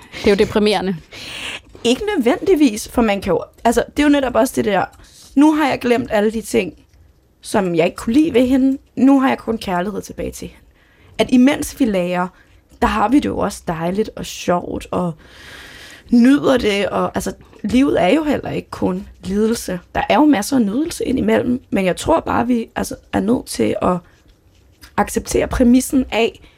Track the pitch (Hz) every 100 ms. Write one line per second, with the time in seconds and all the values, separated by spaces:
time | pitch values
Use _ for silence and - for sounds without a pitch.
0 | - - - 196 208 214 208 196 185 165
1 | - - - - - - - - - 262
2 | 415 392 226 359 359 320 285 208 - -
3 | 226 202 190 160 - _ 233 233 - -
4 | 294 285 262 220 262 254 226 190 - -
5 | - - - 269 302 302 285 254 240 233
6 | 240 214 214 220 208 233 180 - _ _
7 | _ _ _ _ - 220 185 165 175 -
8 | - 262 320 247 254 262 269 269 _ -
9 | 262 277 262 233 - 226 - 180 196 190
10 | - - - - 180 - _ _ _ _
11 | _ - 220 254 262 302 294 - 240 190
12 | 175 180 180 - _ _ _ - 233 214
13 | 208 277 - - 185 - - 160 170 196
14 | 220 - 175 - - 175 - - - 185
15 | 175 156 - - - - - - - -
16 | - 240 240 277 269 254 208 202 202 196
17 | 180 196 190 - - - 208 240 285 -
18 | 180 294 302 254 - - - - 190 185
19 | 202 - 180 202 220 226 - 180 - 165
20 | - 202 302 220 - 269 202 233 339 -
21 | - - 202 220 - 247 - 208 185 175
22 | - 320 - - 240 240 226 - 196 -
23 | _ 202 190 262 - - 214 - 190 180
24 | - _ _ _ _ _ _ _ - -
25 | 202 226 - - - - 240 254 - 277
26 | 254 214 233 - -